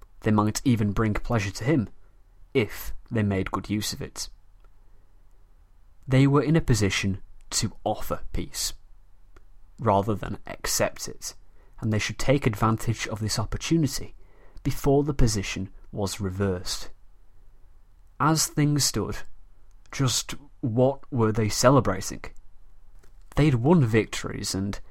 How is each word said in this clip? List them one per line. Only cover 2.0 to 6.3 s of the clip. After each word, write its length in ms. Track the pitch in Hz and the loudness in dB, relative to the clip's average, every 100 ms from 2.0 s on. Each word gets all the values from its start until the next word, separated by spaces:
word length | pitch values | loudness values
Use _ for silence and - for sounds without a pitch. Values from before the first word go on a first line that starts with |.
| - - - - - | -20 -20 -20 -20 -4
if 400 | 135 104 - - - - | 0 0 -4 -6 -8 -4
they 120 | 113 | 0
made 300 | 104 95 95 | 2 0 -2
good 180 | 98 - | -4 -2
use 220 | 104 101 | -4 -4
of 100 | - | -6
it. 260 | - - - - - - - - - - - - - - - - - - - - - | -10 -10 -12 -12 -20 -20 -20 -20 -20 -20 -20 -20 -20 -20 -20 -20 -20 -20 -20 -20 0
They 200 | 131 | 4
were 160 | 139 | 6